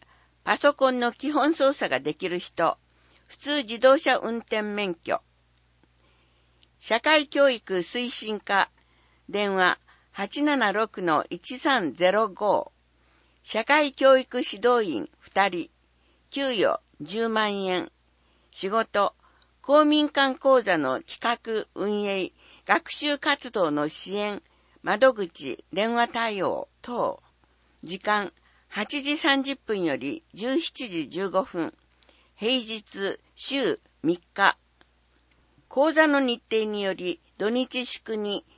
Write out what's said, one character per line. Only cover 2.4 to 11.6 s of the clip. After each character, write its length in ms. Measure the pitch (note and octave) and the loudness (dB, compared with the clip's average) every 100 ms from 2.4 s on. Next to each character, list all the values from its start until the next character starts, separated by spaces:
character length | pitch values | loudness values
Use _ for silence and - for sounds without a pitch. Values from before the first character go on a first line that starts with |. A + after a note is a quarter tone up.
| - - E3 - _ _ _ _ _ | -6 -2 -2 -2 _ _ _ _ _
普 100 | - | -12
通 180 | C4+ D4 | -4 -2
自 160 | A3 A3+ | -2 4
動 180 | B3+ C4+ | 6 6
車 220 | - B3+ | 4 0
運 180 | - A#3 | 0 -6
転 240 | - A3 | -4 -4
免 340 | G#3 G#3 G3+ E3+ | -4 -2 -4 -4
許。 260 | - - - _ _ _ _ _ _ _ _ _ _ _ _ _ _ _ | -4 -4 -4 _ _ _ _ _ _ _ _ _ _ _ _ _ _ _
社 220 | - A3 | -4 0
会 260 | D4 D#4 D4 | 2 2 2
教 220 | C#4+ C#4 | 4 4
育 300 | A#3+ - F#3 | 2 -2 -4
推 300 | E3+ A#3+ B3 | -2 -4 -6
進 300 | - G#3+ G#3+ | -6 -6 -6
課。 300 | - G3+ - _ _ _ _ _ - | -2 0 0 _ _ _ _ _ -8
電 260 | G3 G3+ F#3+ | -4 -2 2
話、 240 | F3+ - _ _ _ | 2 0 _ _ _
八 320 | - G3+ - | -10 -8 -2
七 280 | D4 C#4+ G#3+ | 0 2 0
六 300 | G3 A3 - | 0 -4 -4
の 240 | F3+ D3 - | 0 0 0
一 280 | F3 - | -8 -10
三 360 | D#3 | -4